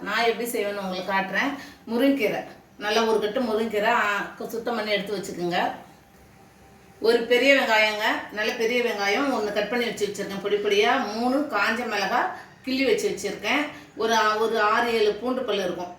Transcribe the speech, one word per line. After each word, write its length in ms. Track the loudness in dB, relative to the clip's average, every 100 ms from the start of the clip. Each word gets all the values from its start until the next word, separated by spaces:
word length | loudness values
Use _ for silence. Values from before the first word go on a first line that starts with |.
| -2
நான் 220 | 0 0
எப்படி 180 | 0 -4
செய்வேன்னு 320 | -2 -4 -4
உங்களுக்கு 280 | -6 -6 -2
காட்டுறேன். 380 | -2 0 -2 -2 -4 -12 -18 -4
முருங்கைக்கீரை, 540 | 2 4 4 0 -2 -8 -16 -20 -8
நல்லா 160 | 0 2 4
ஒரு 100 | 2
கட்டு 160 | 0 -2 -2
முருங்கைக்கீரை, 420 | 0 0 0 2 2
ஆ, 80 | 2 -2 -4 -10
கு-, 120 | -8
சுத்தம் 240 | -6 -4 -4
பண்ணி 160 | -2 -2
எடுத்து 200 | -2 -6
வச்சுக்கோங்க. 480 | -6 -6 -2 0 -2 -4 -16 -20 -20 -20 -20 -20 -20 -20 -20 -20 -20 -2 2
ஒரு 100 | 2 4
பெரிய 180 | 4 6 6
வெங்காயங்க, 480 | 6 4 2 2 -2 -2 -6 -4
நல்ல 120 | -4 0
பெரிய 160 | 0 2 0
வெங்காயம் 480 | 0 0 0 0 0
ஒண்ணு 200 | -2 -2
கட் 120 | -2
பண்ணி 160 | -2 -2
வச்சு 160 | -2 -4
வச்சிருக்கேன் 360 | -4 -6 -6 -2
பொடி 120 | 0
பொடியா. 280 | 2 4 4 2 0
மூணு 240 | -2 0 0 0 0
காஞ்ச 340 | 0 0 -2
மிளகாய் 400 | -2 0 0 -2 -6 -16 -14 -4
கிள்ளி 180 | 0 2
வச்சு 160 | 2 0
வச்சிருக்கேன். 520 | -2 -6 -4 -2 -2 -2 -8 -18 -4
ஒரு 120 | 2 4
ஆ-, 120 | 2 2
ஒரு 140 | 0 2 2
ஆறு, 180 | 2 2 4
ஏழு 140 | 2 2
பூண்டு 260 | -2 -2 0
பல்லு 200 | 0 -2
இருக்கும் 260 | -4 -8